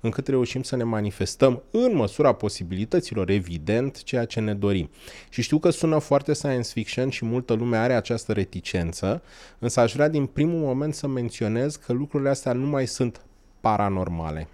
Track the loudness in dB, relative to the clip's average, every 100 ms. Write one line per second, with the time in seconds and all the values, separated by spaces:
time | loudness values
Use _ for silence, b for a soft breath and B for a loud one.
0 | -2 -4 0 2 2 -2 -4 -2 0 0
1 | -2 -2 -6 4 4 4 -2 2 2 4
2 | 0 4 4 4 0 -4 -6 -4 0 0
3 | 0 -4 0 0 0 -8 -2 0 0 -6
4 | -6 -4 -2 -2 -2 0 0 0 -2 B
5 | B B B -6 0 4 4 2 2 2
6 | 2 0 2 -2 0 -2 -2 -4 -6 -2
7 | -2 -2 -2 -2 0 0 2 2 2 2
8 | 0 -4 -2 -2 -2 -4 -4 -2 -2 -2
9 | -2 -2 B B B B -2 2 2 4
10 | 2 2 -2 0 0 2 0 0 -2 -4
11 | -4 -2 -4 -2 -2 0 -2 -4 -4 -2
12 | 0 0 0 0 0 0 0 0 -2 0
13 | -2 -2 -20 _ _ _ 0 2 2 0
14 | -2 -2 -4 -6 -10